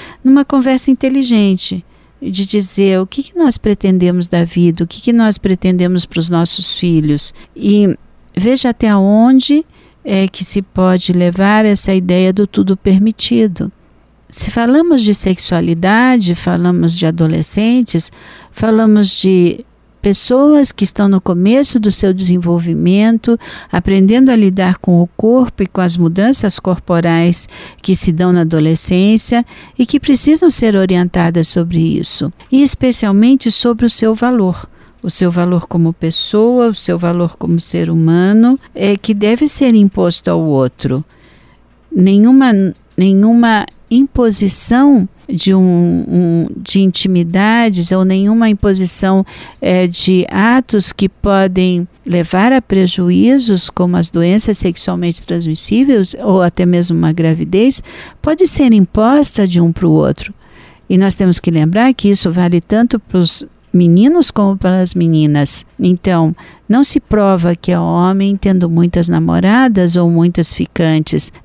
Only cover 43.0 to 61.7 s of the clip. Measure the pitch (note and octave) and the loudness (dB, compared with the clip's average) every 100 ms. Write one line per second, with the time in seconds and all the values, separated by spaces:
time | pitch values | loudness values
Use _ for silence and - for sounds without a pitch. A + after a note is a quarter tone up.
43 | F#3+ F#3+ G#3+ A#3 A#3 G#3+ - - _ A#3 | 2 4 4 2 2 0 -4 -16 _ 0
44 | C4+ - A#3 G3+ G3 - - A#3+ C#4+ C4 | 0 0 0 0 -2 -2 0 2 4 4
45 | F#3+ - - F3 - F#3+ F#3 F3 F3 E3+ | 0 -8 -10 -4 0 2 2 2 0 -2
46 | - F3+ F3 E3+ - - - G3 F#3+ - | -2 -2 0 -2 -4 -8 -4 0 0 0
47 | F#3+ F3+ E3+ F#3 G#3 A#3 A#3 F#3 E3+ F#3 | -2 -2 0 0 0 2 0 -2 -2 0
48 | F#3 F#3+ G3+ A3+ A3+ G3+ G#3 F#3+ F3+ - | 0 0 0 2 0 0 0 0 -2 -2
49 | F#3+ F#3+ F#3+ - - - - F#3 F3+ F3 | 0 0 -2 -10 -20 -8 -2 0 0 -2
50 | - F#3 F3+ F#3+ A3 B3+ B3+ G#3 - - | 0 0 0 -2 2 0 0 -2 -2 -2
51 | G3 - G3+ G3 F#3+ F#3 F#3 F3 F3+ _ | -6 -4 -2 0 0 0 0 -2 -6 _
52 | - F3 - F#3 A3+ C4 - F#3+ F#3 - | -4 -4 -2 0 2 0 0 0 0 0
53 | F3+ F3+ A3 C#4 A3+ F#3 - - F3+ F3+ | 0 2 4 2 2 -2 -4 -4 -2 0
54 | E3 E3+ E3+ G#3 A3 G3+ F#3 F3 - F3 | -2 0 0 0 0 -2 -4 -4 -6 -4
55 | F3 E3+ - F3 E3 D#3 - A3 C4+ A#3 | -4 -6 -6 -6 -4 -6 -2 0 2 2
56 | F#3 - - F#3+ F3 - F3 F3 F3 E3 | 0 -4 0 2 0 0 0 0 0 0
57 | E3 E3 D#3+ D#3+ D#3+ F#3 B3 - - - | -2 0 -2 -2 -2 0 0 0 -8 -20
58 | - - - D#4 F4 - C4 A3 F3+ G#3+ | -20 -8 -4 0 -2 2 2 4 2 0
59 | A3+ C#4+ C#4+ - F#3+ F3 E3+ E3 E3+ D#3 | 2 2 0 -2 0 2 0 0 0 0
60 | C#3 - - - - - - _ _ F#3 | 0 -4 -10 -18 -20 -20 -20 _ _ 0
61 | G3 - F#3+ F3 - E3 D#3 | 0 0 0 0 -2 0 0